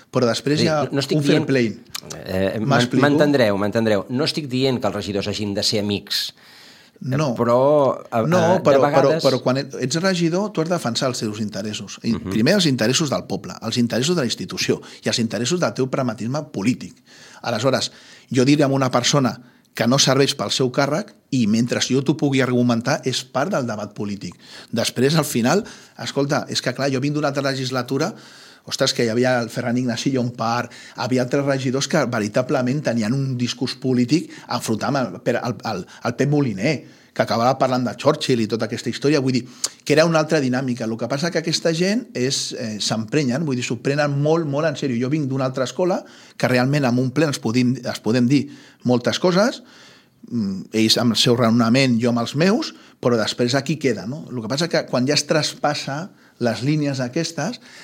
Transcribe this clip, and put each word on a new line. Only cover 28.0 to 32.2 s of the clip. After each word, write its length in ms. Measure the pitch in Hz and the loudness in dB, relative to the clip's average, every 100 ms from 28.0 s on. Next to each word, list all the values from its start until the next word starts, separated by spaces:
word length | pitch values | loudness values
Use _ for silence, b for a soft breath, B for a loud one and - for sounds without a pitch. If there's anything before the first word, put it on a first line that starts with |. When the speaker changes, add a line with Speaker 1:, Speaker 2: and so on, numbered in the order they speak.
| 170 - B B B B - | -2 -6 B B B B -12
Speaker 1:
ostres, 280 | - 131 | -2 0
que 100 | 131 | 2
hi 60 | 120 | 0
havia 300 | 113 127 127 | 2 2 0
el 80 | 113 | -2
Ferran 260 | 131 123 120 | -6 -2 -2
Ignací 340 | 127 117 139 | -2 -2 -2
Llompart, 580 | 131 120 120 113 120 120 B B - | 0 -2 -2 -2 -2 -4 B B -8
havia 240 | 120 127 | -4 -2
altres 220 | 123 143 | 0 0
regidors 420 | 139 135 131 127 135 | 0 -2 -2 -2 0
que 180 | 170 123 | 0 0
veritablement 720 | 120 | -2